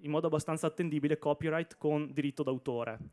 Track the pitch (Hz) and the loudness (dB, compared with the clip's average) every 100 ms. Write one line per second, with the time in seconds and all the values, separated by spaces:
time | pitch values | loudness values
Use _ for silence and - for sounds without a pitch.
0 | 151 151 165 151 156 160 160 - 170 151 | 0 2 4 2 0 0 0 0 0 2
1 | 147 151 147 147 160 160 160 - 151 147 | 2 2 2 0 0 -2 -4 -2 0 0
2 | 147 139 143 135 139 131 - 120 113 110 | 0 -2 -2 -2 -2 -2 -2 -4 -4 -6
3 | - | -10